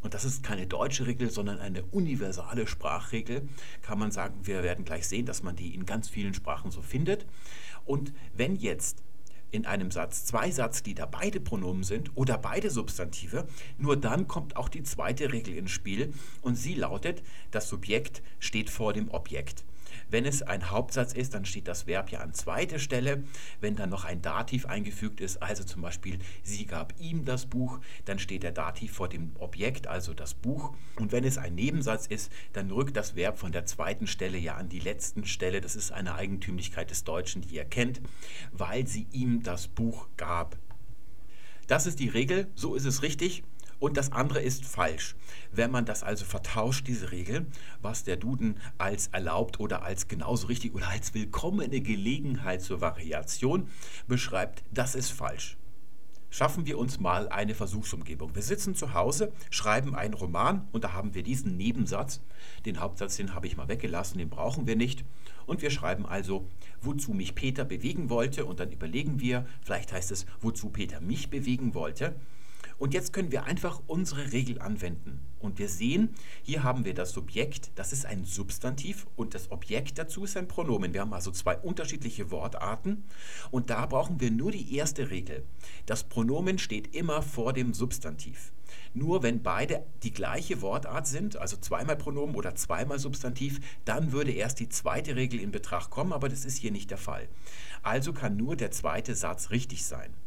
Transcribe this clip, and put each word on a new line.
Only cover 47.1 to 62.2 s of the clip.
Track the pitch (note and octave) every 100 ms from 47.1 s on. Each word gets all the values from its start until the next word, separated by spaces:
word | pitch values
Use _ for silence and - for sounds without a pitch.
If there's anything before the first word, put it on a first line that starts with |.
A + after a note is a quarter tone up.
Regel, | F2+ F2+ C#3 D#3+ - - -
was | G#2 A2
der | - F2
Duden | A2 C3 A2+ G2+ - -
als | F#2+ G2+ -
erlaubt | F#2 E2+ E2+ D3 -
oder | G#2 F#2+
als | E2+ F#2 -
genauso | - - A#2+ -
richtig | B2 A#2+ G#2
oder | F2
als | G2+ -
willkommene | A2 G#2 - F3 G3 C3 C3+
Gelegenheit | G#2 G#2 G#2 C#3 C#3+ A2+ F#2+ F2+
zur | F#2 F2+
Variation | E2+ - D#2+ D2+ C#2+ - B2+ F#3 - - - - -
beschreibt, | B2 - F#2 G2+ - -
das | - B2+ C3
ist | C3
falsch. | - C#2+ - - - - - - - - - -
Schaffen | - C#3+ F3 D3
wir | D3
uns | A#2+ -
mal | F2+ F2+ G#2
eine | G2 G#2 A2
Versuchsumgebung. | G2 G#2 G#2+ - - D#2 D#2+ E2+
Wir |
sitzen | G#2 B2+ G3 F#3
zu | C3+
Hause, | F2+ G#2 C#3+ G#3 - -
schreiben | - G#2+ G#2+ C#3 C3+
einen | G#2
Roman | G#2 F2+ E2+ B2+ G3 F#3+
und | A#2
da | G2+
haben | F#2 G2
wir | F2+
diesen | G2 C3 G2+ F2+
Nebensatz. | G#2 B2+ G#2 G2 C3+ -